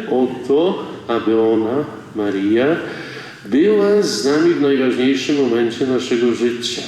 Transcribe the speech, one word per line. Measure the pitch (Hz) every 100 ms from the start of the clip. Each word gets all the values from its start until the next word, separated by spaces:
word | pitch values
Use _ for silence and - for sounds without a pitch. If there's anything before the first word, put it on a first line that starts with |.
| -
o | 127 127 - -
to, | 139 175 - - - -
aby | 117 98 113
ona, | 113 113 110 131 151 - - 107
Maria, | 104 98 98 110 135 165 - - - - - -
była | - 123 190 214 202 208
z | 180 113
nami | 135 147 170
w | 156
najważniejszym | 143 135 127 120 131 135 - 147
momencie | 127 117 117 113 135
naszego | 127 - 120 120
życia. | 107 120 120 - -